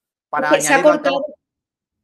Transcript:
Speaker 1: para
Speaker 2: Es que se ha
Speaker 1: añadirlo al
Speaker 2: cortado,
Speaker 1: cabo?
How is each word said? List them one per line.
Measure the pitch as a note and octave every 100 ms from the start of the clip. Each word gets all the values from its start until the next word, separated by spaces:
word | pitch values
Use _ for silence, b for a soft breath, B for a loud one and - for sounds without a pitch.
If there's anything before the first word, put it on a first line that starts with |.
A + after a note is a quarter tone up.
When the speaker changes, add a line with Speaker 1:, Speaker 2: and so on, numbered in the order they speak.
| _ _ _
Speaker 1:
para | D3 D4+
Speaker 2:
Es | D4+
que |
se | -
ha | C#4
Speaker 1:
añadirlo | D4+
al | E4+
Speaker 2:
cortado, | C#4 C#4
Speaker 1:
cabo? | D4 - _ _ _ _ _ _